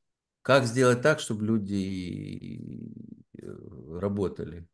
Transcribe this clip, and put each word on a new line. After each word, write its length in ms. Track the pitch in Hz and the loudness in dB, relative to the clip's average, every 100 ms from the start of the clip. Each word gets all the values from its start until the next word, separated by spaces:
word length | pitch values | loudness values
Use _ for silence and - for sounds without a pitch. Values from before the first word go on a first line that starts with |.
| _ _ _ _ | _ _ _ _
как 240 | - 135 123 | 4 6 6
сделать 360 | 120 127 123 | 6 6 6
так, 180 | 147 151 | 4 2
чтобы 260 | - 110 107 | 0 -2 2
люди, 1500 | 113 98 101 95 95 90 - - 50 92 50 50 - - - - - - - | 0 2 0 0 -2 -4 -6 -8 -8 -10 -10 -10 -12 -12 -14 -16 -20 -20 -16
э, 580 | - - - - 71 85 | -14 -14 -14 -16 -12 -4
работали 680 | 98 101 90 - - 85 85 | 0 0 0 -2 -8 -8 -14